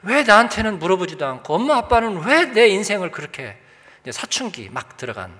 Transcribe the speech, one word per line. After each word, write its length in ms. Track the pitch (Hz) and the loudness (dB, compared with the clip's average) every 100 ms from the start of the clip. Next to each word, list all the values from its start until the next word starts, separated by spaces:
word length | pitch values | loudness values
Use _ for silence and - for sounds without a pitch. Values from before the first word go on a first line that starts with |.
왜 200 | 185 269 | 0 0
나한테는 560 | 240 208 233 - 220 196 | 6 6 6 0 -4 -2
물어보지도 460 | 165 185 175 156 143 | 0 0 0 -4 -6
않고 300 | 127 - 156 | -6 -4 -2
엄마 220 | 262 277 | 2 0
아빠는 460 | - 240 226 190 170 | 4 2 2 -4 0
왜 200 | 302 339 | 2 2
내 220 | 220 233 | 4 4
인생을 440 | 196 208 208 180 | 4 -2 -4 -4
그렇게 480 | - 147 - 127 101 _ _ - - | -8 -12 -12 -14 -14 _ _ -20 -20
이제 100 | - | -14
사춘기 580 | 113 - - 247 170 98 | -12 -6 -6 -6 -10 -10
막 280 | 110 - - | -12 -12 -14
들어간 400 | 123 104 92 90 | -10 -10 -12 -16